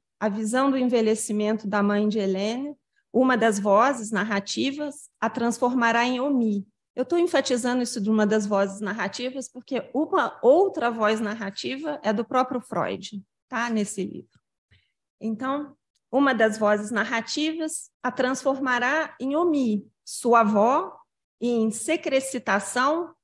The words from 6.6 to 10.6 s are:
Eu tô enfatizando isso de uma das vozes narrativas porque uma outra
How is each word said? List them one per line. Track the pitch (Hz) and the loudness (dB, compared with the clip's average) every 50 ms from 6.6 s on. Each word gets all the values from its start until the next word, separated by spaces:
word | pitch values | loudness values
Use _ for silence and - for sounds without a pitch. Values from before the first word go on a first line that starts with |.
| 196 - _ _ _ _ _ | -4 -8 _ _ _ _ _
Eu | 240 254 | -6 -4
tô | - 349 | 0 0
enfatizando | 349 339 349 - 277 269 - 254 240 240 247 247 254 | 0 2 2 2 0 2 0 -2 0 0 0 0 0
isso | 240 240 - 233 | -2 -2 -4 -4
de | 196 214 | 0 2
uma | 220 214 214 | 2 4 4
das | 202 214 220 208 | 4 2 0 0
vozes | 202 208 196 196 196 190 202 | 0 0 0 0 0 -2 -6
narrativas | 214 190 208 220 180 196 - - 247 254 254 277 254 | -8 -6 -4 -4 -6 -6 -6 -6 -8 -6 -8 -8 -10
porque | - - 262 - - 269 226 190 - - | -12 -14 -20 -10 -6 -6 -6 -6 -4 -4
uma | 262 311 311 381 349 240 - - - - | -2 -2 0 2 0 0 0 -2 4 6
outra | 240 285 349 | 6 8 8